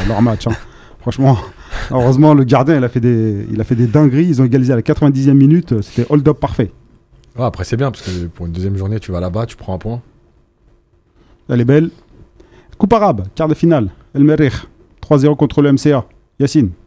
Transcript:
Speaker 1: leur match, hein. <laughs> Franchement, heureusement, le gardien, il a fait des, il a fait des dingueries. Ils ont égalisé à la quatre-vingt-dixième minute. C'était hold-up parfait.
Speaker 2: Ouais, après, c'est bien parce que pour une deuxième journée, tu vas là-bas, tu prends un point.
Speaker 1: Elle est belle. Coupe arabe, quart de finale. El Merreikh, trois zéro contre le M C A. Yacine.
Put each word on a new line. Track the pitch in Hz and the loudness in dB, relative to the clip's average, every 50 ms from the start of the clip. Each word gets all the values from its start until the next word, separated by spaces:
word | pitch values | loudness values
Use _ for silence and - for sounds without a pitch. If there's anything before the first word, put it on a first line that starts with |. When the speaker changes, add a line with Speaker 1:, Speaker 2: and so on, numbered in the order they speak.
| 95 101 | -2 -2
Speaker 1:
leur | 113 101 | 0 0
match, | 113 120 110 101 - 117 | 0 0 0 -2 -4 -6
hein. | 110 - | -6 -6
<laughs> | - - - - - - - - | -8 -16 -20 -20 -20 -20 -20 -12
Franchement, | - 123 117 - 139 135 131 98 - - - - - - - - - - | -8 -8 -4 0 2 2 2 0 -2 -8 -16 -20 -18 -14 -12 -10 -8 -4
heureusement, | 120 127 123 123 131 127 156 156 151 | -2 0 0 2 4 4 4 6 6
le | 143 131 | 4 4
gardien, | 120 131 - 131 143 165 143 | 4 2 2 2 2 2 0
il | 123 | 0
a | 120 | -2
fait | - 127 | -2 -2
des, | 113 123 120 113 110 110 104 101 107 110 | 0 0 0 0 0 -2 -2 -4 -6 -6
il | 110 104 | -6 -6
a | 110 | -4
fait | - 127 | -2 0
des | 113 123 | 0 0
dingueries. | 117 104 147 151 143 127 143 170 | 2 2 2 2 2 2 2 0
Ils | 180 156 120 | 0 2 0
ont | 131 | 0
égalisé | 123 117 135 127 123 135 | 2 2 0 0 0 0
à | |
la | 117 | -2
quatre-vingt-dixième | 110 - 151 - 156 147 143 131 135 139 139 139 | 0 -2 0 0 2 0 2 2 2 2 4 4
minute. | 135 139 156 175 170 - 123 110 | 6 6 4 2 0 0 -2 -4
C'était | 101 - - - 120 - | -4 -4 -4 -6 -4 0
hold-up | 147 151 135 151 147 - | 0 0 2 0 0 -2
parfait. | - 139 - - 120 95 - - _ _ _ _ _ _ _ - _ _ - 117 | -4 -6 -4 -4 -4 -4 -6 -12 _ _ _ _ _ _ _ -20 _ _ -10 -6
Speaker 2:
Ouais, | 123 | -6
après, | 117 95 - 92 | -6 -4 -6 -8
c'est | - - 120 | -6 -4 -4
bien | 139 135 | -4 -4
parce | 113 - | -6 -8
que | - - 92 90 87 | -10 -10 -8 -8 -8
pour | 85 - - 87 85 | -10 -10 -12 -12 -10
une | |
deuxième | 82 87 92 98 98 | -8 -6 -6 -6 -6
journée, | 95 95 98 110 107 | -6 -6 -6 -6 -6
tu | - - | -8 -8
vas | 92 87 | -8 -6
là-bas, | 90 92 87 107 113 | -6 -6 -6 -6 -8
tu | 107 - | -8 -10
prends | - - - 92 | -14 -12 -10 -10
un | 87 | -8
point. | - 110 117 120 - _ _ _ _ _ _ _ _ _ _ _ _ _ _ _ _ _ _ _ _ _ _ _ _ _ _ _ _ - | -8 -8 -10 -10 -12 _ _ _ _ _ _ _ _ _ _ _ _ _ _ _ _ _ _ _ _ _ _ _ _ _ _ _ _ -4
Speaker 1:
Elle | 131 120 | -2 0
est | 120 | 2
belle. | 120 139 151 165 165 - _ _ _ _ - - - _ _ - _ _ - _ _ - - | 2 2 2 2 0 -4 _ _ _ _ -20 -20 -20 _ _ -20 _ _ -20 _ _ -8 -4
Coupe | - 190 | -2 0
arabe, | 233 220 208 196 143 101 92 - - | 2 2 2 0 0 -2 -6 -8 -6
quart | - 156 156 | -4 -4 -2
de | 151 | -2
finale. | - - 170 165 143 110 95 - - - _ - | 0 0 2 2 2 0 -2 -6 -12 -18 _ -2
El | 139 143 | 2 2
Merreikh, | - 160 151 151 131 - - - - _ _ _ _ _ _ | 4 4 4 2 0 0 -4 -10 -16 _ _ _ _ _ _
trois | - - 156 143 | -4 0 2 2
zéro | 131 147 147 | 4 2 2
contre | 135 151 143 - - | 2 0 0 2 2
le | 143 143 | 2 2
M | 139 127 | 2 2
C | - 151 | 2 0
A. | 147 131 110 - _ _ _ _ _ - | 0 0 -2 -6 _ _ _ _ _ -4
Yacine. | 139 139 - 160 127 95 87 - _ | -2 0 2 2 0 0 -2 -8 _